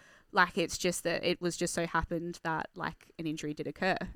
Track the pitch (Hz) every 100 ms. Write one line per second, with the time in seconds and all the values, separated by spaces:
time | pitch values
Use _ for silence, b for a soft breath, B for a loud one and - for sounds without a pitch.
0 | b b b 202 180 - 170 - 185 175
1 | 170 170 - 175 175 - 175 - 170 165
2 | 160 170 170 175 165 160 - - 170 165
3 | - - 160 151 147 151 151 - 190 175
4 | 185